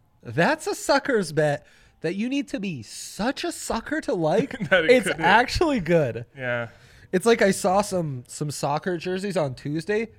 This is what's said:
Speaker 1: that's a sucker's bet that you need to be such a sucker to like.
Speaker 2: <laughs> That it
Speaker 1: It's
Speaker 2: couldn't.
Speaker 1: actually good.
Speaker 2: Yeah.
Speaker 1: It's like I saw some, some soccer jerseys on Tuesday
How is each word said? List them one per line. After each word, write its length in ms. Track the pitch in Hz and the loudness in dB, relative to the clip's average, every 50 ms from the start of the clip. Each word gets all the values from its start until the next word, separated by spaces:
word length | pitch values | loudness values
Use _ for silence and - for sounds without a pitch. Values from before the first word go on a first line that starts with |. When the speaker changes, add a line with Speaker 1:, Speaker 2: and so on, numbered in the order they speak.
| _ _ _ _ - | _ _ _ _ -14
Speaker 1:
that's 440 | 123 107 143 170 240 311 311 - | -6 0 2 2 2 2 0 -2
a 80 | 403 392 | -6 -6
sucker's 580 | - - - 294 277 277 - 262 214 185 147 151 | -4 0 2 2 2 2 2 0 0 0 0 0
bet 340 | 156 151 147 143 147 - _ _ _ _ _ _ _ | 0 2 2 0 -2 -6 _ _ _ _ _ _ _
that 140 | - 160 185 | -6 -6 -4
you 140 | 196 220 247 | -4 -4 -2
need 200 | 277 285 - - | -2 -4 -4 -4
to 120 | - 262 | -6 -6
be 220 | 190 196 160 123 101 | -6 -6 -6 -8 -10
such 600 | - - - - - - - 196 247 269 - - | -12 -14 -16 -14 -12 -8 -6 -4 -4 -4 -4 -6
a 80 | 349 - | -8 -8
sucker 480 | - - - 220 226 - - 294 311 - | -8 -6 -6 -6 -6 -4 -4 -6 -6 -2
to 120 | - 254 | -2 -2
like. 420 | 180 160 151 175 220 277 - - 262 | 0 2 2 2 2 0 0 -2 -6
Speaker 2:
<laughs> 120 | 196 135 | -2 2
That 140 | 190 180 160 | 2 4 6
it 60 | 160 | 6
Speaker 1:
It's 160 | 254 254 190 | 6 6 6
Speaker 2:
couldn't. 160 | 180 151 151 160 | 2 -2 0 4
Speaker 1:
actually 580 | 175 196 226 254 - - - 370 311 277 233 | 6 6 6 4 4 0 0 2 2 0 0
good. 440 | 160 160 175 165 147 120 110 113 123 - - | 0 2 2 2 2 0 -2 -6 -10 -12 -12
Speaker 2:
Yeah. 320 | 139 127 123 120 120 117 113 - - - - - - - - - | -8 -4 -4 -2 -2 -4 -6 -10 -18 -20 -20 -20 -20 -10 -4 -2
Speaker 1:
It's 140 | 180 - | 0 4
like 160 | 233 233 226 226 | 4 4 6 4
I 80 | 196 | 4
saw 300 | 190 - - 190 185 202 | 2 2 2 2 2 2
some, 440 | 202 - 185 180 165 151 135 123 123 | 2 0 -2 -4 -4 -4 -6 -8 -12
some 240 | - - - 151 147 | -12 -10 -8 -6 -6
soccer 460 | 135 - - 139 143 156 - 190 180 | -6 -4 -2 -2 -2 -2 -2 -4 -4
jerseys 400 | 165 - 180 185 190 190 208 175 | -4 -4 -4 -4 -4 -4 -2 -2
on 180 | 180 151 139 123 | 0 -2 -2 -4
Tuesday 540 | - - 139 147 160 156 - 208 214 226 220 - | -6 -8 -6 -6 -4 -2 -2 -2 -2 -2 -4 -10